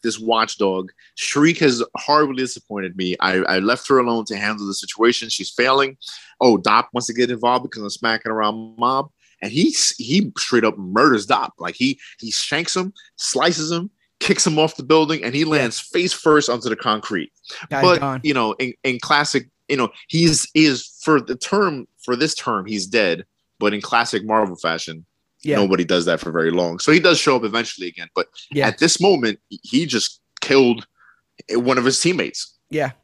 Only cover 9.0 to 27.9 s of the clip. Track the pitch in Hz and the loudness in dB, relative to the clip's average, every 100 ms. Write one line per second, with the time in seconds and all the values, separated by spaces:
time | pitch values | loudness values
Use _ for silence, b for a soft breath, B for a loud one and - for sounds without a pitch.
9 | 143 _ _ _ 101 120 226 - - - | -4 _ _ _ -6 0 2 2 -2 -4
10 | 113 160 - - - 123 110 - 92 101 | -2 0 0 -4 0 2 2 -2 -4 2
11 | 147 117 101 131 - _ 87 85 127 139 | 4 4 2 -2 -2 _ -10 -2 -2 -2
12 | B B 113 - - 147 170 - 185 - | B B -8 -6 -4 -4 -2 -4 -4 -8
13 | b _ - 127 160 160 156 170 180 _ | b _ -6 0 0 0 -4 -4 -6 _
14 | _ _ - - - 151 156 - 127 156 | _ _ -2 0 2 2 2 0 2 4
15 | 156 156 107 135 160 151 123 - - - | 4 0 -4 -2 0 0 0 -4 -6 -2
16 | 180 - 170 151 - 120 117 110 127 110 | -2 0 4 4 4 -2 -2 -4 -2 -2
17 | - 98 - _ B B B 139 180 175 | -2 -6 -6 _ B B B 0 4 4
18 | 139 131 147 135 110 - 131 117 139 123 | 0 -4 -2 0 0 -2 -6 -4 -4 -4
19 | - 147 147 139 - _ _ 143 120 B | 2 2 2 -2 -4 _ _ -2 -2 B
20 | B 160 165 151 - 160 156 127 - - | B 2 4 2 0 4 4 2 -6 -8
21 | - 151 120 127 - 196 196 143 113 _ | 2 2 2 -10 -4 -2 0 -4 -12 _
22 | - 123 147 - - 107 95 107 92 113 | -6 -2 -2 -4 -4 -4 -4 -6 -2 0
23 | 98 85 90 _ _ _ 104 104 95 117 | 0 -2 -6 _ _ _ 0 0 0 0
24 | 117 113 107 110 104 87 85 82 - 80 | 2 -2 0 0 0 -2 -4 -4 -6 -14
25 | 82 _ _ _ 151 139 101 92 87 90 | -18 _ _ _ -4 0 2 2 2 0
26 | 85 82 - 82 82 87 87 85 - 160 | 0 -2 -2 -2 0 0 -2 -2 2 4
27 | 180 160 - 131 110 113 113 - 90 | 4 2 2 0 0 -4 -6 -8 -12